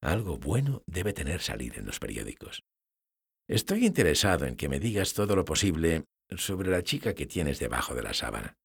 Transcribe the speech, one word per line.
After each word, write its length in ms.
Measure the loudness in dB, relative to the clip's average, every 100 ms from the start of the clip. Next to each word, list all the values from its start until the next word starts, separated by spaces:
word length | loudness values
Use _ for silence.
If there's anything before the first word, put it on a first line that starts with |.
Algo 380 | 0 0 0 -4
bueno 460 | 0 0 2 -2 -6
debe 260 | -4 -2
tener 280 | -2 -2 -2
salir 360 | -4 -4 -6 -8
en 100 | -10
los 120 | -8
periódicos. 640 | -6 -6 -8 -10 -12 -14 _ _ _ _ _ _ _ _ _
Estoy 360 | -2 2 4
interesado 600 | 4 6 4 6 4 4
en 100 | 2
que 140 | -2 -2
me 100 | 0
digas 340 | 0 0 0
todo 220 | 0 2
lo 100 | 2
posible 600 | 2 2 2 4 2 2 -2 _ _ -6
sobre 340 | -4 -2 2
la 140 | 0
chica 300 | 2 -2 -2
que 120 | -4 -4
tienes 320 | 0 0 0
debajo 380 | -2 -2 -2 -4
de 80 |
la 100 | -4
sábana. 400 | -4 -4 -6 -8 -14